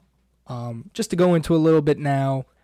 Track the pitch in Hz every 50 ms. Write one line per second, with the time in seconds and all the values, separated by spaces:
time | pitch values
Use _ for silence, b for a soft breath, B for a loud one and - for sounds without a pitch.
0 | _ _ _ _ _ _ _ _ _ - 127 120 120 120 117 117 - - - -
1 | 214 - 185 175 180 180 175 160 - - 170 165 156 160 160 156 143 151 143 -
2 | 147 143 139 139 135 135 135 135 127 b b b